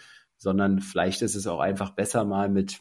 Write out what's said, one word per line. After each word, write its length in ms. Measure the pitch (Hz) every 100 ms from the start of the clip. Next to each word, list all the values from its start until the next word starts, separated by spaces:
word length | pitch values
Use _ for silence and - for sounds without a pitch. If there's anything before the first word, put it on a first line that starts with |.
| - - _ _
sondern 400 | 98 95 101 95
vielleicht 420 | - 87 90 95
ist 120 | 110
es 140 | 98 98
auch 120 | 85
einfach 300 | 90 98 98
besser, 340 | - 101 120
mal 240 | 101 98 101
mit, 320 | 98 95 -